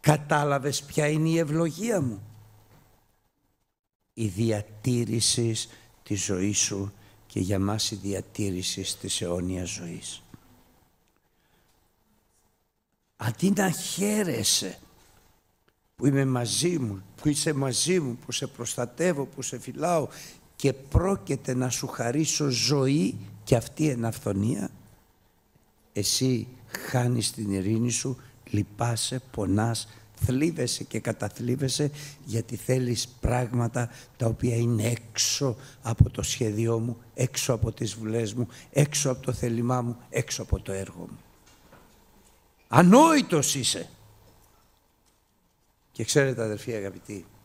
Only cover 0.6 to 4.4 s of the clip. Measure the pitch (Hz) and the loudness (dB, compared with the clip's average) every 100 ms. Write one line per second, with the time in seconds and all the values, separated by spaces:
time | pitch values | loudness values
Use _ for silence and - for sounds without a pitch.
0.6 | 143 131 - - 147 156 160 165 156 156 | 0 -4 -4 -2 0 2 2 2 0 0
1.6 | 170 151 226 208 131 101 - - - - | 0 -2 -2 0 0 -4 -12 -20 -20 -20
2.6 | - - _ _ _ _ _ _ _ _ | -20 -20 _ _ _ _ _ _ _ _
3.6 | _ _ _ _ _ - 110 90 | _ _ _ _ _ -4 -4 0